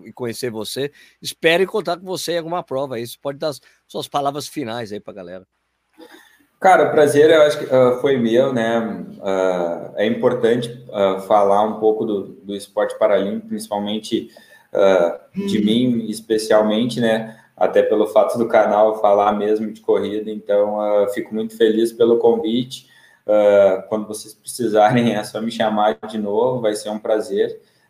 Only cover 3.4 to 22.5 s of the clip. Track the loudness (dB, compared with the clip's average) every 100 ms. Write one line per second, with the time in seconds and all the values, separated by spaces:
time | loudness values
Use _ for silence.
3.4 | -8 -8 _ _ _ -12 -6 -4 -4 -4
4.4 | -8 -10 -8 -8 -10 -12 -14 -16 -16 -18
5.4 | -20 _ _ _ _ _ -20 -20 _ _
6.4 | _ _ 4 4 4 4 4 6 6 8
7.4 | 6 2 0 4 4 2 0 0 2 2
8.4 | 2 0 0 -2 -2 -8 -12 -10 -4 0
9.4 | 0 0 -2 -6 -8 -4 -2 0 0 2
10.4 | 0 0 -2 -12 -10 -2 0 -2 0 2
11.4 | 4 2 0 0 0 0 -2 -4 -6 -14
12.4 | -12 -12 -8 -4 -4 0 2 2 0 -6
13.4 | -8 -10 -8 -6 -6 -8 -6 -6 -6 -16
14.4 | _ _ _ 2 4 4 2 -2 -10 -8
15.4 | -4 -2 0 0 0 -2 -4 -10 -4 -2
16.4 | 2 2 4 0 -2 -2 0 0 -4 -14
17.4 | _ _ 0 2 2 0 2 2 2 0
18.4 | 0 2 2 4 2 2 2 2 2 0
19.4 | -2 -2 -4 -8 -2 0 0 -6 -8 -10
20.4 | -2 0 0 -2 0 0 0 -2 -8 -6
21.4 | -8 0 2 2 -2 2 2 4 4 2
22.4 | 0